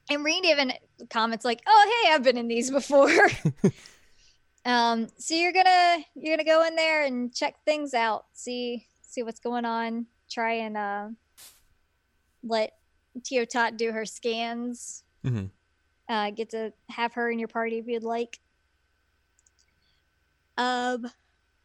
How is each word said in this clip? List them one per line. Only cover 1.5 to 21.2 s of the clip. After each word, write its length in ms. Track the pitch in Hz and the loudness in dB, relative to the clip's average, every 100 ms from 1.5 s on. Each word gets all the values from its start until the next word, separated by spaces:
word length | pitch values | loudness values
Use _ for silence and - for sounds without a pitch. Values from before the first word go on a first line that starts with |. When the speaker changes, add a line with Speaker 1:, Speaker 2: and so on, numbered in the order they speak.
| 233 - | -2 6
Speaker 1:
"Oh, 360 | 427 415 466 | 8 8 4
hey, 80 | 359 | 4
I've 100 | 311 | 4
been 140 | 247 240 | 4 0
in 120 | 233 | -2
these 220 | 233 254 | -2 0
before." 380 | 269 - 277 277 | -2 4 6 6
<laughs> 240 | 330 392 - 156 - 185 - - - _ _ _ _ _ _ 247 | 6 4 4 -4 0 0 0 -10 -20 _ _ _ _ _ _ 0
Um, 420 | 240 233 226 226 - | 2 2 0 -4 -10
so 160 | - | -4
you're 180 | 320 349 | 0 2
gonna, 460 | 349 370 359 349 339 - | 4 6 6 6 2 -2
you're 200 | 269 311 | -10 -2
gonna 120 | 320 311 | 0 4
go 180 | 320 330 | 4 2
in 80 | |
there 300 | 320 320 311 | 0 0 0
and 300 | 285 247 247 | 0 -2 -6
check 200 | - 285 - - | -4 -6 -2 -2
things 260 | 302 285 | -2 -2
out, 320 | 247 226 208 - | -2 0 -2 -8
see, 540 | - - 247 247 240 - _ | -16 -10 -8 -6 -8 -12 _
see 200 | _ - | _ -10
what's 160 | 226 220 | -8 -8
going 280 | 240 240 233 | -6 -4 -4
on, 400 | 226 226 226 233 _ - | -4 -4 -6 -8 _ -12
try 220 | - 226 | -6 -4
and, 200 | 226 220 | -4 -6
uh, 340 | 214 202 202 208 233 _ - - _ _ _ _ _ _ _ _ _ | -6 -6 -6 -10 -16 _ -20 -20 _ _ _ _ _ _ _ _ _
let 300 | 226 226 220 - _ _ _ 247 | -4 -2 -2 -8 _ _ _ -18
Tio 200 | - 262 | -4 -4
Tot 320 | 233 247 233 226 | -2 0 -2 -2
do 160 | 226 | -4
her 140 | 220 214 | -4 -8
scans. 1000 | - 240 226 233 233 240 240 - - _ _ | -6 -6 -4 -6 -6 -8 -10 -14 -18 _ _
Speaker 2:
Mm-hmm. 260 | 131 113 98 - _ _ _ _ - | -6 -4 -6 -14 _ _ _ _ -6
Speaker 1:
Uh, 220 | 220 208 | -4 -4
get 180 | 208 220 | -6 -8
to 200 | 226 220 - - | -8 -8 -12 -14
have 240 | - 233 | -6 -4
her 180 | 240 233 | -2 -2
in 80 | 233 | -2
your 100 | 226 | -4
party 280 | 233 226 226 | -4 -4 -6
if 100 | 226 | -6
you'd 180 | 233 | -6
like. 360 | 226 233 233 - _ _ _ _ _ _ _ _ _ _ _ _ _ _ _ _ _ _ _ _ _ - | -4 -6 -6 -12 _ _ _ _ _ _ _ _ _ _ _ _ _ _ _ _ _ _ _ _ _ -4
Um, 540 | 247 247 247 247 233 - | -2 -2 -4 -6 -8 -16